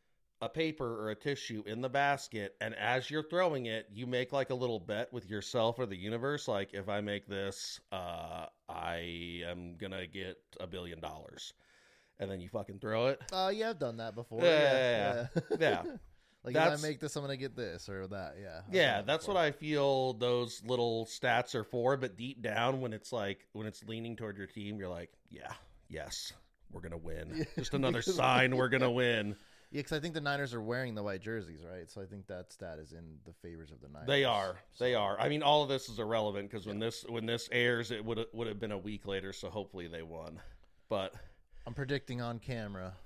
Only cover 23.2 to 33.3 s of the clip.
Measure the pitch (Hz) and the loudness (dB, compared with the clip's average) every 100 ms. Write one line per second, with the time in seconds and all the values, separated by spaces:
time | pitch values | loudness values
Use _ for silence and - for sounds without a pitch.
23.2 | 101 98 - 104 107 - 110 113 113 113 | -2 -4 -8 -8 -8 -8 -8 -6 -6 -6
24.2 | 113 98 98 - 104 104 92 87 85 _ | -6 -6 -8 -8 -6 -4 -4 -6 -8 _
25.2 | - - 64 - - - - 78 69 - | -20 -14 -12 -12 -16 -20 -12 -10 -8 -8
26.2 | - - - _ - - 87 85 82 80 | -10 -12 -20 _ -16 -12 -8 -8 -6 -6
27.2 | 78 156 - - 127 143 131 117 - 175 | -4 -4 -4 -4 0 2 4 2 2 4
28.2 | 131 123 131 127 127 131 127 120 123 117 | 6 6 6 4 4 4 4 4 4 4
29.2 | 104 104 - - - 147 139 156 165 160 | 0 -4 -10 -20 -10 -6 -2 -2 -2 -2
30.2 | 143 143 139 117 110 120 131 107 101 95 | 0 0 -2 -4 -2 -2 -2 -2 -2 -2
31.2 | 101 113 87 78 82 90 82 - 95 104 | -4 -4 -6 -10 -12 -12 -12 -12 -10 -10
32.2 | 92 92 90 - 92 78 78 82 82 78 | -10 -10 -10 -12 -10 -10 -12 -14 -14 -16
33.2 | - | -18